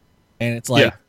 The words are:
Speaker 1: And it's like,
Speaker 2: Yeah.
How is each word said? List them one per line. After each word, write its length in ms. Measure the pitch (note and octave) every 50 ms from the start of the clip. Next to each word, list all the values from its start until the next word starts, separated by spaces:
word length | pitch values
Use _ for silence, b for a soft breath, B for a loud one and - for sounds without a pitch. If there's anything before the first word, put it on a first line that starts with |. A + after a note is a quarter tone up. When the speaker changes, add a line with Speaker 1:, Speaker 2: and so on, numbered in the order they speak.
| _ _ _ _ _ _ _ -
Speaker 1:
And 140 | A#2 A#2+ A#2
it's 120 | A#2 - -
like, 160 | B2 A#2+ C3
Speaker 2:
Yeah. 60 | A2+ - - _